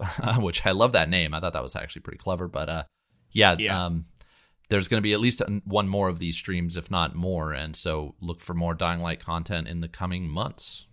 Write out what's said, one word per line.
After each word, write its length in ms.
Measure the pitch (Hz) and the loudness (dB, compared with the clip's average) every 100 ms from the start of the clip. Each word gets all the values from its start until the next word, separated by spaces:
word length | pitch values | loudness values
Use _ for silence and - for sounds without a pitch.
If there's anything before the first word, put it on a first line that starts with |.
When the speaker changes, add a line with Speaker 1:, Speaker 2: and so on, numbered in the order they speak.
| 90 - | -4 -2
Speaker 1:
<laughs> 200 | - 117 | 0 2
which 260 | 95 - | 2 2
I 60 | 98 | 2
love 220 | 92 123 | 6 6
that 160 | 107 78 | 6 4
name. 260 | 90 78 | 4 2
I 60 | 78 | 0
thought 140 | 90 | -2
that 80 | 76 | -4
was 120 | 62 | -4
actually 280 | - - - | -6 -8 -12
pretty 160 | - - | -14 -8
clever, 280 | 95 87 87 | -4 -4 -4
but, 220 | 73 78 | -4 -4
uh, 160 | 80 - _ _ _ _ | -4 -6 _ _ _ _
yeah, 240 | 104 101 87 | 6 6 6
Speaker 2:
Yeah. 280 | 107 95 87 | 2 0 0
Speaker 1:
um, 180 | 85 82 - - _ _ _ - | -2 -4 -14 -20 _ _ _ 0
there's 180 | 101 90 | 0 2
gonna 160 | 110 | 2
be 120 | 104 | 4
at 60 | 104 | 4
least 200 | 120 - | 2 2
an-, 220 | 110 101 | 0 -2
one 240 | - 101 95 | 0 0 2
more 200 | 101 95 | 2 0
of 120 | 82 | 0
these 160 | 85 82 | -2 -4
streams, 400 | - 90 85 85 | -4 -2 -2 -4
if 140 | 82 | -2
not 240 | 92 78 80 | 0 0 0
more, 360 | 90 87 78 | -2 0 -2
and 220 | 69 78 | -4 -6
so 400 | 78 87 78 73 - | -6 -2 -2 -4 -8
look 200 | 87 85 | -8 -8
for 140 | - | -4
more 200 | 85 85 | -2 0
Dying 260 | 82 87 85 | 0 0 0
Light 180 | 85 - | -2 -4
content 480 | - 82 82 85 80 | -4 -4 -2 -4 -4
in 140 | 85 | -6
the 80 | 82 | -6
coming 400 | - 90 90 85 | -6 -4 -4 -4
months. 580 | 80 117 - - - - | -4 -4 -6 -10 -10 -14